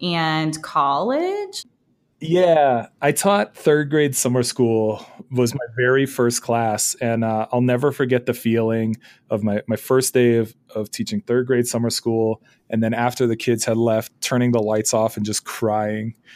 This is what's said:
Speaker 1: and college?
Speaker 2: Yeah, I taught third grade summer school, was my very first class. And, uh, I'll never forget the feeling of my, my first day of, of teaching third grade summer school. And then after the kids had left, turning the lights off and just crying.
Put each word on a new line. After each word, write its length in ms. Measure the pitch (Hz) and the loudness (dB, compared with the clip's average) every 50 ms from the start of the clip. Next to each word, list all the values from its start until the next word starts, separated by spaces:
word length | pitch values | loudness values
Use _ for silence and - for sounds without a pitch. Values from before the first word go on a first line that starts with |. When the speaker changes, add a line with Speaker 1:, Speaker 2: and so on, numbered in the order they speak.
Speaker 1:
and 600 | - 180 170 170 160 160 156 156 160 156 156 156 - | -4 -4 -2 -2 -2 0 0 0 -2 -2 -4 -6 -10
college? 1000 | - - 160 143 139 139 143 180 226 262 302 339 370 392 415 415 381 392 - - - _ _ _ _ _ _ _ _ _ _ - | -6 -2 0 0 0 0 0 -2 -2 -2 -2 -2 -2 -4 -6 -8 -8 -10 -14 -16 -16 _ _ _ _ _ _ _ _ _ _ -4
Speaker 2:
Yeah, 640 | 160 170 180 180 175 165 156 147 139 127 117 113 - _ _ | 0 2 4 4 6 6 6 6 4 4 2 -2 -6 _ _
I 120 | - 143 151 | 0 0 0
taught 420 | - - 196 202 202 208 - _ | 2 2 2 2 2 0 -2 _
third 340 | - - 165 151 151 151 143 | -2 2 4 4 4 2 2
grade 260 | 147 151 151 147 135 | 2 2 2 2 0
summer 280 | - - 131 123 127 120 | 0 0 0 2 2 0
school, 600 | 123 - - 127 117 113 110 110 110 107 104 - - - - - - | 0 0 0 2 2 4 2 2 0 -2 -4 -8 -16 -20 -20 -18 -6
was 240 | 127 123 123 117 - | 0 0 0 2 0
my 100 | - 123 117 110 | -4 -8 -8 -4
very 300 | 120 123 123 131 135 135 | 0 2 4 4 4 2
first 380 | 131 - - 123 120 120 - - | 0 0 0 0 2 2 -2 -2
class. 520 | - 117 117 113 110 107 107 - - - - | -2 -2 0 0 0 -2 -2 -2 -4 -4 -4
And, 220 | 131 117 117 113 113 | -2 -2 0 0 0
uh, 240 | 113 110 110 110 - | -2 -2 -2 -2 -2
I'll 100 | - 123 | 0 0
never 300 | 123 127 123 123 135 147 | 2 2 2 2 0 0
forget 360 | 135 - 139 127 127 123 120 - | 0 0 0 0 2 0 0 -2
the 80 | 123 | -4
feeling 600 | - - 113 113 113 113 113 113 113 113 110 110 - - - - _ _ _ | -2 -2 0 0 2 2 0 0 0 -2 -2 -4 -6 -10 -18 -20 _ _ _
of 100 | - 107 | -4 -2
my, 220 | 104 107 101 107 - | 0 0 -2 -2 -2
my 100 | - 110 | -4 -6
first 380 | 107 - - 131 127 127 - - | -6 -2 0 0 2 2 2 2
day 240 | 127 123 120 117 117 | 2 4 4 4 2
of, 180 | 113 110 - _ _ _ - | 0 -2 -6 _ _ _ -8
of 160 | 110 107 104 | -8 -8 -8
teaching 300 | - - 113 - 110 104 | -6 -8 -6 -4 -4 -6
third 260 | - - 120 127 127 123 | -4 0 0 0 0 0
grade 180 | 131 120 120 | 0 0 0
summer 240 | 123 - 117 117 117 | 0 -2 -2 -2 -2
school. 540 | 113 - - 120 113 113 113 110 110 - _ _ _ _ _ _ | -4 -4 -4 -2 -2 0 0 -2 -2 -4 _ _ _ _ _ _
And 140 | - 110 113 | -2 -2 0
then 100 | 113 113 | 0 0
after 320 | 113 117 123 120 - 131 | 0 0 -2 0 0 0
the 100 | 120 113 | 0 0
kids 300 | 113 - - 120 113 - | -2 0 -2 -2 0 0
had 100 | - 113 | -2 0
left, 360 | 113 117 117 110 110 110 - - _ | 0 2 2 0 0 -2 -4 -10 _
turning 300 | - - 139 123 123 123 | -6 -2 0 0 2 2
the 100 | 120 117 | 2 2
lights 320 | 107 107 110 110 107 - - | 0 0 -2 -2 -2 0 0
off 240 | 113 110 113 - - | 0 0 0 -2 -4
and 80 | 104 | -6
just 200 | 107 107 - - | -4 -6 -6 -8
crying. 680 | - - - - 110 104 107 107 107 107 107 110 113 - - _ _ - | -10 -8 -4 -2 -2 -2 -2 -2 -4 -4 -6 -6 -8 -10 -12 _ _ -20